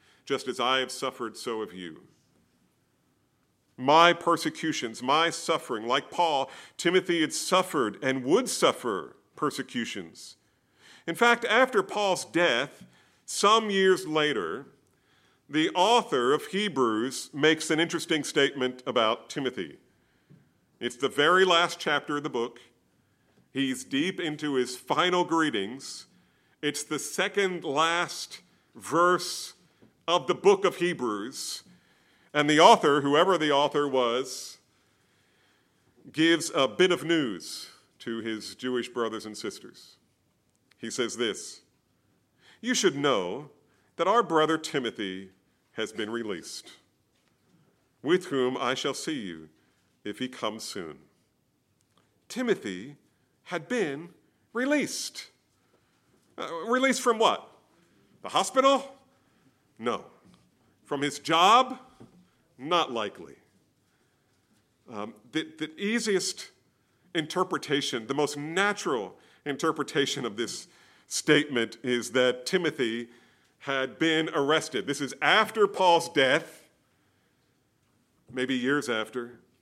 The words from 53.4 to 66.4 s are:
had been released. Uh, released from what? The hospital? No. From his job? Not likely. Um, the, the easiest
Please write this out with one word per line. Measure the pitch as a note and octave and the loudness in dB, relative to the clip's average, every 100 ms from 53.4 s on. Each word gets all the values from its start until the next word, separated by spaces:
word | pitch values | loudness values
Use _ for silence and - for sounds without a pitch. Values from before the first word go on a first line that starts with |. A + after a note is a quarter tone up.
| - | -10
had | E3+ D#3 | -8 -4
been | B3 E3 C#3 F3 _ _ _ _ | -2 -2 -4 -12 _ _ _ _
released. | A3+ C4 D4 G#3+ - - - - _ _ _ _ _ _ _ _ _ _ - | -6 0 0 -2 -6 -10 -12 -20 _ _ _ _ _ _ _ _ _ _ -12
Uh, | - E3 G3+ | -10 -8 -2
released | B3+ C4 B3+ | 2 2 2
from | A#3+ A3 | 0 4
what? | G#3 G2+ - _ _ _ _ _ _ _ | 4 2 -4 _ _ _ _ _ _ _
The | - | -4
hospital? | D#3 G3 C4 C4+ C#4 - - _ _ _ _ _ _ _ - | 0 0 4 4 4 -2 -18 _ _ _ _ _ _ _ -8
No. | A#2 G#2+ - _ _ _ _ _ _ _ - | -4 -4 -6 _ _ _ _ _ _ _ -8
From | C#3+ | -4
his | C#3+ - | -4 -6
job? | - D#3+ F#3 A#3+ B3+ B3+ - _ - _ _ _ _ - | -2 4 6 6 4 -4 -16 _ -20 _ _ _ _ -14
Not | C#3 F3 C#3 | -2 0 0
likely. | A#2 G#2 - D2 C#2 _ _ _ _ _ _ _ _ _ _ _ _ _ _ - | -2 -6 -8 -20 -20 _ _ _ _ _ _ _ _ _ _ _ _ _ _ -14
Um, | G#2+ G#2+ - B2 | -10 -10 -12 -8
the, | D#3 D#3 - | -8 -8 -10
the | D#3 - | -12 -6
easiest | G3+ A#3 A3 F#3 - - | -4 -2 0 -2 -2 -8